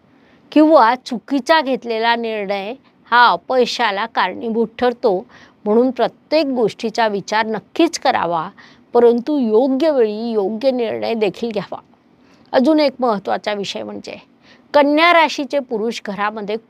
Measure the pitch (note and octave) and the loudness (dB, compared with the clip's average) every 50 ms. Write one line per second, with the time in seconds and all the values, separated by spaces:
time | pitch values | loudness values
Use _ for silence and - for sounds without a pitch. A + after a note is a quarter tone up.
0 | _ _ _ _ _ _ _ _ _ _ - D4 D#4 D#4 D#4+ C#4+ A3+ A3 B3+ B3+ | _ _ _ _ _ _ _ _ _ _ 2 4 6 6 6 6 6 4 2 0
1 | - - B3+ G3 - - C4+ C#4+ - - D#4+ D#4+ C4+ C4+ B3+ A#3+ A#3 A#3 A3+ A3 | -4 -10 -12 -10 -8 -6 -6 -4 0 2 2 2 2 0 -4 -4 -4 -4 -4 -2
2 | A3+ A#3 A#3 A#3 A#3 A3+ A3 G#3+ G3+ F#3+ G3+ G3 F#3+ G#3 C4 C4+ _ _ _ _ | 0 0 0 0 -2 -4 -6 -6 -4 -4 -4 -6 -6 -8 -10 -12 _ _ _ _
3 | _ - A3+ A#3+ A#3+ A3 F3+ - - - C4 B3+ A#3+ - - - A#3+ G#3+ G3 G3 | _ 0 4 4 6 6 4 2 -2 -2 0 0 0 0 0 -2 -2 -2 -2 -2
4 | A3 A3+ - B3+ G3+ F3+ G3 G3+ A#3 A3+ A3 A#3 A#3 A3+ - - B3 B3 A#3+ A#3+ | -6 -4 -2 -2 -2 -2 -4 -6 -8 -4 -2 -2 -4 -4 -4 -2 -2 -2 -2 0
5 | - A3+ F#3 F#3 - - - - - - _ _ - G#3 G#3+ A#3 B3 C4 B3+ - | 0 0 0 -2 -4 -8 -16 -20 -20 -20 _ _ -4 0 2 2 2 2 0 -2
6 | A3+ F#3 - _ _ _ D4 D#4 D#4+ C4+ C4 A#3+ A#3 F#3 - - - A3 G#3+ - | -2 -4 -4 _ _ _ 0 0 0 0 0 0 -2 -2 -2 -4 -8 -6 -2 0
7 | A3+ A3 G3+ G3 - - G#3 G#3+ A3+ A3 A3 G3+ - _ - - E4+ E4 - - | 0 0 -2 -4 -4 -2 -2 -2 -2 -2 -4 -8 -8 _ 0 0 0 0 0 -2
8 | - C4+ A#3 G#3 F3+ E3+ E3+ D#3+ D#3 F#3+ - - - - - _ _ _ - A#3+ | 0 0 0 0 0 -2 -2 -4 -4 -6 -12 -18 -20 -20 -20 _ _ _ 2 4
9 | A#3+ A#3 A#3+ A#3+ A#3 D4+ D4+ C#4+ B3 A3 G#3+ A3 C4+ C#4 C4+ C4 D#4+ D#4+ D4 C4 | 4 4 4 2 -2 -2 -2 -2 0 2 2 2 2 2 0 0 0 0 2 2
10 | A3+ G#3+ G#3 G#3+ A#3 A#3 A3+ G#3+ G3 G3 A3 G#3+ C4 C4+ B3+ B3+ A#3 G#3+ - A#2 | 0 0 -2 -6 -6 -4 -4 -2 -2 -4 -4 -2 -2 -2 0 0 -2 -4 -4 -4
11 | G#3 A3 A#3 A3 G#3+ F#3+ E3 - A#3 A#3 G#3 G3+ F3 - - - - _ _ _ | -4 -4 -2 -2 -2 -2 -2 -4 -8 -6 -6 -8 -8 -8 -12 -16 -16 _ _ _
12 | _ _ _ _ _ _ _ _ _ _ - C4+ A#3+ D4 D#4+ D4+ D4+ C#4 - - | _ _ _ _ _ _ _ _ _ _ 0 2 4 4 4 4 2 0 0 -2
13 | B3+ A#3+ G#3+ G3 G3 A#3+ G#3+ F#3+ - G#3+ G#3 G3+ G3 - - G#3+ G#3+ - G#3 G3+ | -2 -2 -2 -2 -4 -4 -6 -4 -4 -6 -6 -6 -6 -8 -10 -10 -12 -12 -14 -14
14 | - - - G3+ - _ _ _ _ _ - _ _ _ - D4 C#4+ C#4+ D4 D4+ | -14 -16 -18 -18 -20 _ _ _ _ _ -20 _ _ _ 2 4 4 4 4 4
15 | E4 F4 F4 E4+ D#4 C#4+ - - C#4+ B3 - C#4+ C4+ - A#3+ G#3 G#3 A#3 G#3+ - | 4 4 4 4 4 2 0 -4 -6 -4 -4 -4 -4 -4 -4 -4 -4 -4 -6 -6
16 | - G#3+ G3 F#3+ G3+ G#3+ G#3+ A3 G#3 G3 G#3+ A3+ - | -8 -10 -6 -4 -4 -6 -6 -6 -6 -6 -6 -8 -8